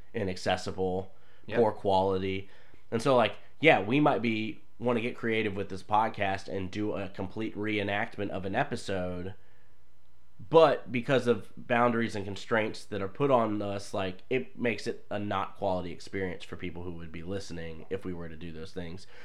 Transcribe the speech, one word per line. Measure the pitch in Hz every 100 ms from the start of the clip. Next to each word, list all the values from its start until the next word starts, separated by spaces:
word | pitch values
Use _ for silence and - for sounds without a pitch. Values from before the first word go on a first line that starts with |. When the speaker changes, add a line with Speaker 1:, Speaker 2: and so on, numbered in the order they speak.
| -
Speaker 1:
inaccessible, | 113 98 92 - 92 - 95 92 92 95 - - -
Speaker 2:
Yep. | - 113
Speaker 1:
poor | 110
quality. | 104 104 95 98 95 95 95 95 - - - -
And | 113
so, | 143 127
like, | 107 - - -
yeah, | 151 120
we | 101 139
might | 147 110
be, | 117 110 110 - - -
wanna | 120 117
get | 113
creative | - 117 110 107
with | 95 95
this | 95
podcast | - 107 113 110 98 98 -
and | 95 90
do | 104 104
a | 95 95
complete | - 95 107 110
reenactment | - 107 104 101 101 113 - 101
of | 98 95
an |
episode, | 107 139 120 - 95 90 90 92 101 - - - - - - - - - - -
but | 165 151 127 -
because | 123 117 131 120
of | 107 -
boundaries | - - 120 120 113 110 104
and |
constraints | 98 95 - 113 110 110 -
that | 104
are | 95
put | 98 143
on | 123 110 104
us, | 101 101 -
like, | 104 95 92 -
it | 127 117 -
makes | 120 107 117
it | - -
a | 104
not | 104 98 98 -
quality | 101 90 87
experience | 80 - 98 92 85
for | - 90
people | 90 85
who | 90
would | 82 82
be | 82
listening | 82 98 - 85 82 80 -
if | 95 92
we |
were | 85 82
to | 80
do | 85
those | 80 80
things. | 90 85 92 - -